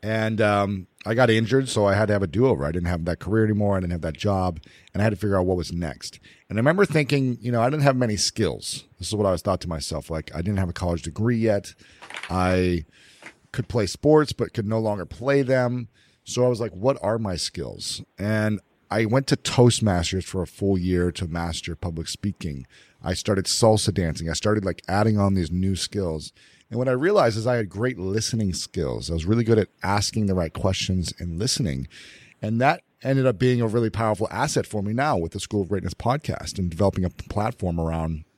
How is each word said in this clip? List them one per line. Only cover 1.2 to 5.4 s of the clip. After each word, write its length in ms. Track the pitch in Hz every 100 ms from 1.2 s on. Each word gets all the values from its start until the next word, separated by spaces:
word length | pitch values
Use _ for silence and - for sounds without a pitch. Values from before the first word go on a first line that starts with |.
| 123
injured, 400 | 110 113 135 131
so 160 | 120 101
I 80 |
had 140 | 98 107
to 60 |
have 80 | 104
a 60 | 98
do-over. 380 | 92 131 85 71
I 60 |
didn't 160 | 82 85
have 160 | 87 82
that 140 | 82
career 260 | - 110 110
anymore. 320 | 104 104 98
I 20 |
didn't 140 | 90
have 80 | 87
that 160 | 82 76
job. 420 | 104 98 92 80 - - -
And 80 | -
I 40 | 107
had 60 |
to 40 | 101
figure 220 | 107 98